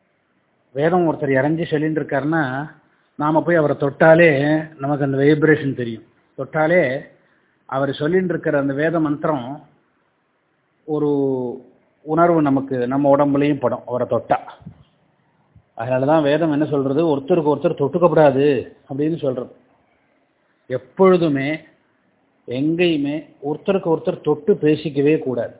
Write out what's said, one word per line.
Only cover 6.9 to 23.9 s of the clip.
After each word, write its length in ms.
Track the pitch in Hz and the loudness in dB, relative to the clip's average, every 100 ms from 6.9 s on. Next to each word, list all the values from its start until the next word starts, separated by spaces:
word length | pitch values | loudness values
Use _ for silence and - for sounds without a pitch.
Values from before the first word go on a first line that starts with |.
| 139 - _ _ _ _ _ - | -4 -10 _ _ _ _ _ -10
அவர் 280 | 135 139 | -4 -4
சொல்லிட்டு 320 | 135 151 185 185 | -4 -2 0 0
இருக்கிற 320 | 160 160 143 | -2 -2 -2
அந்த 160 | 139 | -2
வேத 260 | 139 160 165 | -2 -2 0
மந்திரம் 680 | 151 147 165 143 120 151 - _ _ _ _ _ _ _ _ _ _ _ | -2 -2 -4 -4 -6 -14 -20 _ _ _ _ _ _ _ _ _ _ _
ஒரு 260 | - 151 147 143 135 131 123 113 - _ _ _ | -8 -2 0 0 0 -2 -6 -10 -16 _ _ _
உணர்வு 420 | 151 160 175 165 | -4 2 4 4
நமக்கு 440 | 143 135 135 131 120 | 2 0 -2 -4 -2
நம்ம 300 | 139 143 139 | 0 4 4
உடம்புலயும் 440 | 143 139 147 139 | 4 2 0 0
படும் 260 | 120 120 - | -2 -4 -6
அவரை 200 | 123 120 | -6 -2
தொட்டா. 300 | 117 - 143 - - - - _ _ _ _ _ _ _ _ _ - | -4 -2 -4 -4 -20 -20 -20 _ _ _ _ _ _ _ _ _ -12
அதனாலதான் 460 | 120 127 135 160 | -4 -2 2 2
வேதம் 300 | 143 151 165 | 2 0 0
என்ன 120 | 147 | 0
சொல்றது, 520 | 151 143 135 135 165 139 | 0 -2 0 0 0 -2
ஒருத்தருக்கு 40 | |
ஒருத்தர் 540 | - 170 147 139 170 | 0 0 0 0 -2
தொட்டுக்கப்படாது 1000 | 156 139 175 170 156 147 131 147 127 - - - | -2 -2 0 2 6 4 4 2 0 -4 -14 -12
அப்படின்னு 300 | 139 151 165 | -6 -4 -4
சொல்றது. 360 | 143 123 120 - _ _ _ _ _ _ _ _ _ _ - | -6 -6 -10 -16 _ _ _ _ _ _ _ _ _ _ -10
எப்பொழுதுமே 1000 | 127 - - 190 180 165 139 135 156 - _ _ _ _ _ _ _ - | -10 -6 2 4 4 2 -2 -4 -6 -12 _ _ _ _ _ _ _ -10
எங்கேயுமே 840 | 123 151 165 175 151 139 151 147 _ 143 | -4 -2 0 0 0 -2 -6 -10 _ -8
ஒருத்தருக்கு 200 | 151 - | -4 -2
ஒருத்தர் 540 | 190 175 | -2 0